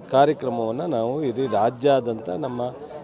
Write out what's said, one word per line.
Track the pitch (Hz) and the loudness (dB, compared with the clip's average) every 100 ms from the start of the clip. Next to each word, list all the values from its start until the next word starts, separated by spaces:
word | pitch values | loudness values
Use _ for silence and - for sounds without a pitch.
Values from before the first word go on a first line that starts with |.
| - | 0
ಕಾರ್ಯಕ್ರಮವನ್ನು | 131 143 151 131 120 113 120 175 | 4 4 4 -2 -2 -2 -2 -2
ನಾವು | 123 113 143 | 0 0 -2
ಇಡೀ | 139 113 135 | -2 -2 0
ರಾಜ್ಯಾದ್ಯಂತ | 107 113 123 143 135 120 113 139 | 2 2 2 4 4 2 -4 -4
ನಮ್ಮ | 175 139 123 123 131 151 - | -6 -4 -4 -6 -8 -14 -14